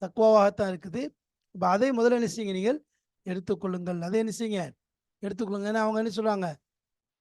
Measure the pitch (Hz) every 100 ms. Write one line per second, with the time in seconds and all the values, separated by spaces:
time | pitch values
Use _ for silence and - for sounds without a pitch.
0 | 190 - 220 214 202 202 196 180 190 214
1 | 294 - _ _ _ 185 180 196 269 240
2 | 233 240 220 220 208 185 208 302 - _
3 | _ _ - 185 175 196 190 185 175 175
4 | 170 220 220 208 226 202 147 - _ _
5 | _ _ 202 196 208 202 202 220 220 220
6 | 226 196 220 202 175 147 _ _ _ _
7 | _ _